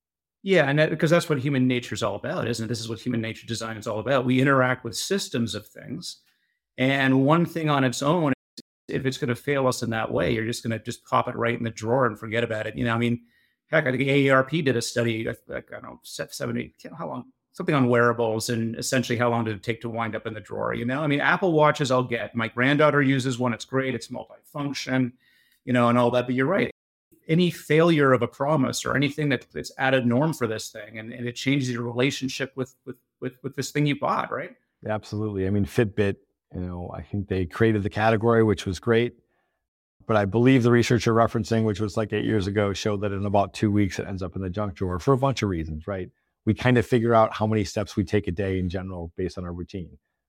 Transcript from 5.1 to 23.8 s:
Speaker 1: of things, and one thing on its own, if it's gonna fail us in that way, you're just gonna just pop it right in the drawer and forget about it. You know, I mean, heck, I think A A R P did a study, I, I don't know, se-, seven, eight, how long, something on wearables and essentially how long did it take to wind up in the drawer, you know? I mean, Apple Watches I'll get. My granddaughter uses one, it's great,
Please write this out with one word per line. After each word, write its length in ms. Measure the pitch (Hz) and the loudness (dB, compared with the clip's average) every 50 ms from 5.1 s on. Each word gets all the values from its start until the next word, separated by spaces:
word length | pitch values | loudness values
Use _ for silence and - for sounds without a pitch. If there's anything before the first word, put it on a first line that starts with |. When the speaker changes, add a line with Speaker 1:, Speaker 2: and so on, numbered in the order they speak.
| 196 202 - - - 127 117 104 98 | -4 -4 -4 -4 -4 -2 -2 -2 -4
Speaker 1:
of 120 | 104 - | -8 -10
things, 500 | - _ - - - - 175 180 - - - _ _ _ _ _ _ _ _ _ _ _ | -12 _ -18 -14 -12 -12 -10 -10 -12 -14 -16 _ _ _ _ _ _ _ _ _ _ _
and 480 | - 127 135 139 139 135 131 131 135 135 | -2 0 0 2 2 2 4 4 4 4
one 220 | 139 156 175 170 | 4 4 2 2
thing 240 | 165 - 170 156 151 | 0 -2 -2 -2 0
on 140 | 147 139 131 | 2 2 2
its 180 | 127 117 - | 0 0 0
own, 300 | 139 143 165 180 160 143 131 - _ _ _ - - _ _ _ _ - | 0 0 0 2 2 0 -2 -2 _ _ _ -20 -20 _ _ _ _ -6
if 180 | - 131 127 | -6 -4 -2
it's 120 | 135 131 - | -4 -4 -2
gonna 180 | 151 123 120 | -4 -4 -4
fail 320 | - - 143 143 139 135 127 | -4 -4 -2 -2 0 0 0
us 160 | 120 - - | 0 0 -4
in 60 | 123 | -4
that 200 | 113 110 110 113 | -2 -4 -4 -2
way, 240 | 120 135 170 151 120 | -2 -2 0 0 0
you're 100 | 110 110 | -2 -2
just 200 | 113 120 - - | -4 -6 -4 -4
gonna 160 | 113 113 110 | -4 -4 -4
just 240 | - 120 117 - _ | -6 -8 -10 -10 _
pop 240 | - 131 120 117 127 | 0 0 0 0 0
it 80 | 120 | -4
right 200 | 113 117 117 120 | -2 -2 -2 -2
in 60 | - | -2
the 80 | 117 113 | -4 -6
drawer 360 | 110 - 110 113 120 131 131 | -6 -6 -4 -2 0 2 2
and 120 | 117 107 - | 0 -2 -4
forget 240 | 110 113 107 117 | -8 -4 -2 -2
about 240 | 120 110 110 107 110 | -2 -2 -2 -6 -6
it. 100 | 110 113 | -6 -6
You 80 | 131 127 | -4 -2
know, 100 | 120 113 | 0 0
I 40 | 117 | 0
mean, 220 | 120 117 120 117 - _ _ _ _ _ _ _ _ _ | 2 0 0 -2 -6 _ _ _ _ _ _ _ _ _
heck, 180 | 151 160 151 | -2 0 0
I 60 | 131 | 0
think 100 | 123 131 | 0 0
A 240 | 139 139 139 143 139 | 0 2 4 4 4
A 40 | 135 | 6
R 120 | 135 131 | 4 4
P 180 | 131 131 151 170 | 2 2 -2 0
did 160 | 160 131 117 | 0 0 0
a 60 | 117 | 0
study, 460 | 117 - - 123 117 117 113 113 113 123 | -2 -2 -2 -2 0 0 -2 -2 -4 -6
I, 60 | 117 - _ - | -8 -10 _ -12
I 120 | - - - _ | -12 -12 -10 _
don't 140 | - - - | -16 -16 -16
know, 160 | 120 - - | -18 -18 -20
se-, 240 | - - - - 156 - | -18 -14 -12 -12 -12 -12
seven, 260 | - - 139 123 117 120 | -10 -8 -6 -4 -4 -6
eight, 160 | 143 - - _ - - 170 - | -6 -10 -14 _ -20 -18 -14 -12
how 80 | 170 | -10
long, 200 | 156 135 127 - - _ _ _ _ | -10 -10 -12 -14 -16 _ _ _ _
something 220 | _ - 180 175 156 | _ -6 -2 0 2
on 140 | 139 127 120 | 2 4 4
wearables 640 | 123 117 120 120 117 117 120 113 110 113 - - | 4 4 4 4 2 2 0 0 0 -2 -2 -2
and 260 | 120 113 113 113 113 | -2 -2 -2 -4 -4
essentially 400 | - - - - 127 120 - 123 | -6 -4 -2 -2 -2 0 0 0
how 140 | 110 123 120 | 0 2 2
long 140 | 117 117 113 | 2 0 -2
did 100 | 110 107 | -2 -4
it 80 | 95 | -4
take 180 | - - 113 - | -6 -6 -6 -6
to 60 | - 117 | -8 -8
wind 280 | 110 117 113 110 104 | -6 -4 -4 -4 -6
up 100 | 110 - | -8 -8
in 80 | 113 110 | -10 -10
the 60 | 107 | -12
drawer, 340 | 101 - 104 104 110 113 120 | -12 -10 -8 -6 -4 -4 -4
you 100 | 117 117 | -4 -4
know? 180 | 120 131 143 | -4 -4 -2
I 40 | 160 | 0
mean, 140 | 147 143 147 | 0 0 0
Apple 320 | 135 139 175 180 202 180 | 2 0 0 2 2 2
Watches 380 | 160 151 151 151 147 - 151 123 | 4 6 4 4 4 2 0 2
I'll 120 | 131 127 | 2 2
get. 320 | 127 113 117 113 104 104 - | 2 0 -4 -6 -6 -6 -4
My 140 | 117 113 113 | -4 -4 -2
granddaughter 520 | - 123 123 135 147 143 151 151 139 143 | 0 0 2 4 4 6 6 6 6 4
uses 380 | 143 131 139 135 120 135 123 117 | 4 4 2 2 0 -2 -2 0
one, 140 | 123 123 113 | 0 -2 -2
it's 100 | 110 - | -4 -6
great, 300 | - 131 135 | -4 -4 -2